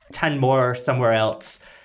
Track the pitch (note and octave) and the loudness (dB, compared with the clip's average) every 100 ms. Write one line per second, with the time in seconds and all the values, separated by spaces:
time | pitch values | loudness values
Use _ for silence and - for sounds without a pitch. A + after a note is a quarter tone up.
0 | - - D#3+ C#3+ B2+ C3+ B2 A#2+ - B2 | -16 -4 -2 0 2 2 2 0 -2 0
1 | A#2+ A2 A2 - - - - - | 2 2 0 -4 -10 -14 -18 -20